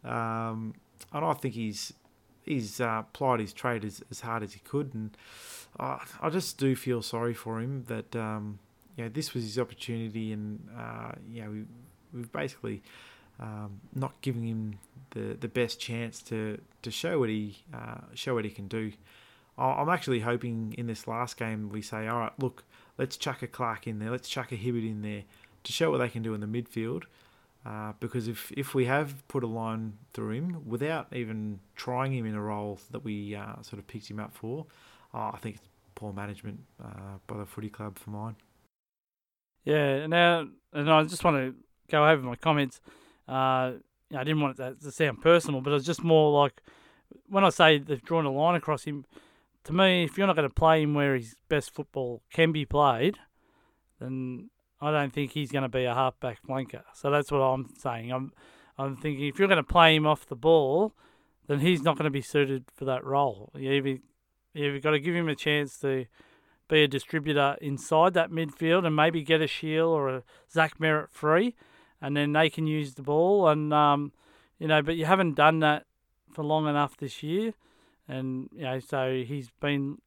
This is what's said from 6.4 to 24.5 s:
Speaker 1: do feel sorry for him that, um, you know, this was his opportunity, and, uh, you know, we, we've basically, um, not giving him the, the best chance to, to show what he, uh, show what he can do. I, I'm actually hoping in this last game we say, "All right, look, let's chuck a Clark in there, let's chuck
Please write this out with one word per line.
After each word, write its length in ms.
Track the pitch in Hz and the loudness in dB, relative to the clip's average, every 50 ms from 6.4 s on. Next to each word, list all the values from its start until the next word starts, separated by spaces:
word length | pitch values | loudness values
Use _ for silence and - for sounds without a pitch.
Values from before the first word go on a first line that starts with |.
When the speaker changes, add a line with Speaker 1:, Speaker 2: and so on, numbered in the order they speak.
| 127 - - - | -6 -6 -6 -2
Speaker 1:
do 180 | 135 135 131 | 0 0 0
feel 260 | 123 - 131 123 117 | 0 -2 -4 -4 -4
sorry 320 | 104 - - 117 117 120 117 | -4 -6 -6 -4 -4 -4 -4
for 260 | - - 113 113 113 | -6 -8 -8 -6 -6
him 240 | 117 127 139 135 120 107 | -6 -6 -8 -8 -8 -8
that, 260 | 113 110 - _ - | -10 -10 -10 _ -8
um, 460 | 117 113 110 107 107 107 104 104 101 _ _ _ _ _ _ _ | -6 -6 -6 -6 -6 -8 -10 -12 -14 _ _ _ _ _ _ _
you 80 | - 117 | -10 -10
know, 60 | 113 | -8
this 240 | 110 151 156 - - | -8 -8 -8 -6 -6
was 80 | 127 | -6
his 160 | 113 107 101 123 | -8 -6 -4 -4
opportunity, 720 | 123 - - - - - 117 113 113 113 107 113 110 110 | -4 -4 -6 -14 -10 -8 -8 -6 -6 -8 -8 -6 -6 -6
and, 360 | 107 107 107 104 104 107 - 107 113 | -6 -6 -8 -8 -10 -12 -14 -16 -16
uh, 360 | 120 113 113 113 113 113 113 - - 92 107 | -14 -12 -12 -12 -12 -12 -12 -14 -16 -16 -16
you 140 | 113 117 | -16 -14
know, 80 | 110 107 | -12 -10
we, 140 | 107 107 107 - - - - - _ _ _ _ | -10 -10 -12 -12 -16 -20 -20 -20 _ _ _ _
we've 180 | - 123 120 117 | -12 -12 -12 -10
basically, 520 | - - 147 139 - - - 113 110 104 _ - - - - - - _ _ _ _ - | -8 -6 -6 -6 -8 -10 -10 -8 -8 -10 _ -20 -20 -20 -20 -20 -20 _ _ _ _ -14
um, 400 | 120 110 107 104 107 104 101 101 - - - | -12 -12 -10 -10 -12 -12 -14 -16 -20 -12 -8
not 260 | 135 131 131 - _ | -8 -8 -8 -8 _
giving 260 | - 139 123 117 117 | -6 -6 -4 -4 -4
him 320 | 117 113 110 110 107 101 95 - _ _ - 135 _ | -4 -4 -4 -6 -8 -8 -12 -18 _ _ -20 -20 _
the, 260 | - 117 107 104 110 113 | -12 -10 -8 -8 -8 -8
the 80 | 113 113 | -10 -6
best 320 | - 127 120 117 - - | -2 -2 -2 -2 -4 -10
chance 400 | - - 117 117 117 113 113 - | -8 -8 -6 -6 -6 -8 -10 -16
to, 380 | - - 113 110 107 110 104 - - _ _ _ | -12 -8 -8 -6 -6 -6 -8 -10 -14 _ _ _
to 80 | - 117 | -12 -10
show 280 | 107 - - 170 - 151 | -10 -6 -4 -2 0 0
what 120 | 127 113 | 0 0
he, 340 | 110 107 107 104 95 - _ - | 0 -4 -4 -6 -10 -16 _ -18
uh, 280 | 147 117 110 113 113 - - - 123 | -16 -14 -14 -14 -16 -16 -18 -18 -14
show 200 | 117 - 139 127 | -10 -6 -4 -4
what 100 | 117 107 | -2 -4
he 60 | 107 | -6
can 180 | 101 - 101 98 | -8 -10 -12 -8
do. 240 | 113 113 110 107 104 _ _ _ - - - _ _ _ _ _ _ | -6 -6 -6 -6 -10 _ _ _ -20 -20 -20 _ _ _ _ _ _
I, 80 | - 127 | -4 -2
I'm 240 | 131 135 - 143 156 | -2 0 0 0 0
actually 320 | 180 175 - - 131 117 | 0 -2 0 -2 -2 -2
hoping 540 | 107 117 120 120 120 120 117 113 113 107 107 | 0 -2 -2 -2 -4 -6 -6 -6 -6 -8 -8
in 100 | - 120 | -8 -8
this 200 | 117 113 107 - | -8 -8 -8 -8
last 320 | - 117 113 113 117 - - | -6 -4 -4 -4 -4 -4 -8
game 320 | 120 113 110 107 107 101 | -6 -6 -6 -6 -8 -8
we 100 | 101 107 | -8 -10
say, 260 | 101 - - 107 110 | -10 -8 -8 -6 -4
"All 120 | 110 117 120 | -2 -2 -2
right, 140 | 117 110 - - | -2 -4 -4 -4
look, 260 | 135 123 - - - _ _ - _ _ _ - | -4 -4 -4 -8 -20 _ _ -20 _ _ _ -6
let's 180 | 131 131 - | -6 -6 -6
chuck 240 | - - 151 127 - | -6 -6 -6 -6 -6
a 60 | - | -10
Clark 400 | 120 - - 127 117 110 107 - | -12 -8 -6 -4 -4 -4 -6 -8
in 120 | 120 113 104 | -8 -8 -6
there, 120 | 107 110 | -6 -6
let's 180 | 120 127 - - | -6 -6 -8 -8
chuck 240 | - 143 120 - | -8 -8 -8 -8